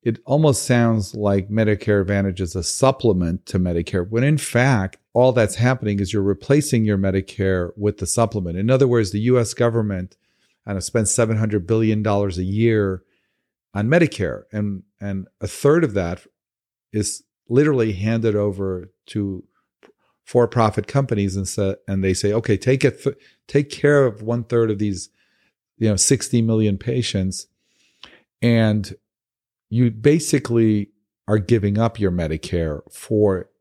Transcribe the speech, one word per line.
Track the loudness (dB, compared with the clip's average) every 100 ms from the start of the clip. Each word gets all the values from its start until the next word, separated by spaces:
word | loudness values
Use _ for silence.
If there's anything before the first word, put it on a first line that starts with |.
it | -2 -4 -2
almost | 2 4 2 2
sounds | 2 4 2 -2 -2
like | 0 0 0
Medicare | 0 2 0 2 2
Advantage | 2 0 0 -2
is | -6 -4
a |
supplement | -6 0 0 2 0 2 0 -4 -4
to | -2
Medicare, | 0 -2 -2 -4 -2
when | 0 0
in | 0
fact, | 0 0 2 2 -2 -8 _
all | 2 4
that's | 4 0 2
happening | 0 0 -2 -2
is | -2
you're | 0
replacing | 0 -2 2 0 2 0
your | 2 2
Medicare | 0 -2 -4 -4 0 0 -2 -4
with | -4 -4
the | -4
supplement. | -2 -2 -2 -6 -4
In | 0
other | 2 4
words, | 2 0
the | -2
U | 2 2
S | 0
government, | 0 0 0 -2 -4 -8 _ _ _ _ _ -8
I |
don't | -6
know, |
spends | -2 -2 0
seven | 0 0 0
hundred | 0 -2 0
billion | 0 2 0
dollars | 0 0 -2 -4
a |
year | -4 0 2 2 0 -4 _ _ _ _ _ _ _
on | -4 0
Medicare, | 2 2 -2 -6 -6 -10
and, | -6 -6 -6 -12 _
and | -8 -8 -10 _
a | -12
third | -2 2 2 2
of |
that | -2 -4 -6 _ _ _ _ _ _ _
is | -4 -4 -6 _ _ _
literally | 2 2 2 0
handed | 0 -2 0 0 0
over | 0 -2 -6 -6 -10 _ -10
to | -6 -4 -6 -12 _ _ _ -20 _ _ _
for-profit | _ 0 2 2 0 0 -2
companies | -2 0 -2 -2 -2
and | -6
sa-, | -2 -4 -4 -4
and | -2
they | 0
say, | 0 0
"Okay, | -2 0 -2
take | 0 2 0
it, | 0
th-, | -8 -8 _ _ _
take | -2 -2
care | 0 2 4 2
of | 0
one | -4 -4
third | -2 0 0
of | 0
these, | -2 -4 -10 _ _ _ _ _ _ _
you | 0
know, | 0
sixty | 2 0 0 0
million | 2 2 2 0
patients," | -4 -4 -2 -2 -4 -6 -14 _ _ _ _ _ -20 _ _ _
and | 0 2 2 0 -4 -14 _ _ _ _ _ _ _
you | 0 0
basically | 2 2 2 2 -2 0 2 2 2 -2 _ _ _ -2
are | -2
giving | 2 0 2 0
up | -2 0
your | -2
Medicare | 0 -4 -6 -4 -4 -2 -6 -12
for | -20 -4 2 2 2 -6 _